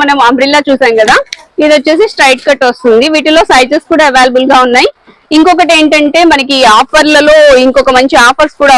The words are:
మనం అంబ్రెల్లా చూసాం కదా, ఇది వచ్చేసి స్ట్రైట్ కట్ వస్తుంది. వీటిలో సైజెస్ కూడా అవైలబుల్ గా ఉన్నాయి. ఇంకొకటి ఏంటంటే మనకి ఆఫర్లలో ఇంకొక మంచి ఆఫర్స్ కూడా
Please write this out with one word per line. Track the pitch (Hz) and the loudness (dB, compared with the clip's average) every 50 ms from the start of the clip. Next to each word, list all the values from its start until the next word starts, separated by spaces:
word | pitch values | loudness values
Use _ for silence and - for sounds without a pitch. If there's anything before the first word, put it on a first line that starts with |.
| 285 | -2
మనం | 285 285 277 247 233 | -2 0 0 0 0
అంబ్రెల్లా | 262 240 269 277 285 294 285 294 | 0 -2 -2 0 -2 -2 0 -2
చూసాం | 269 247 269 240 226 220 | -2 0 0 0 0 0
కదా, | 214 220 262 523 554 - - - - _ _ - 302 | 0 0 0 -2 -4 -6 -12 -20 -20 _ _ -4 -2
ఇది | 302 302 | 0 0
వచ్చేసి | 302 262 311 311 330 427 427 - | 0 0 -2 -2 0 -2 -2 -2
స్ట్రైట్ | - 294 269 262 254 - | -2 -2 0 -2 -2 -2
కట్ | 302 277 262 262 247 | -4 -4 -2 -2 -4
వస్తుంది. | 240 - - 240 220 233 262 311 311 | -4 -2 -2 0 0 0 0 0 -2
వీటిలో | 302 277 311 311 320 349 - | -2 -2 0 0 0 0 0
సైజెస్ | 330 254 262 254 294 311 - - 330 | 0 0 0 0 -2 -4 -4 -2 -2
కూడా | 294 311 285 | 0 0 0
అవైలబుల్ | 254 262 254 262 240 254 262 262 269 | 0 0 0 0 0 -2 0 0 0
గా | 254 254 | 0 0
ఉన్నాయి. | 254 240 247 294 508 - _ _ - - _ _ - 302 | 0 0 -2 -2 -2 -6 _ _ -20 -20 _ _ -4 0
ఇంకొకటి | 311 320 359 349 320 349 294 339 320 | 0 2 2 2 0 0 0 0 0
ఏంటంటే | 311 302 311 302 294 294 294 330 349 330 | 0 0 0 -2 -2 -2 0 0 0 0
మనకి | 311 277 269 269 277 269 262 226 214 | 0 0 -2 -2 -2 0 0 2 2
ఆఫర్లలో | 226 262 - - 311 294 302 302 294 294 302 302 311 294 294 269 254 254 | 0 0 0 -2 -2 0 0 0 0 2 2 2 4 4 4 4 2 2
ఇంకొక | 262 254 285 254 262 262 | 0 0 0 0 0 0
మంచి | 254 262 269 320 269 240 | 0 0 0 0 0 2
ఆఫర్స్ | 240 262 - - - - - | 2 0 0 -2 -4 -4 -2
కూడా | 285 277 269 | 0 2 2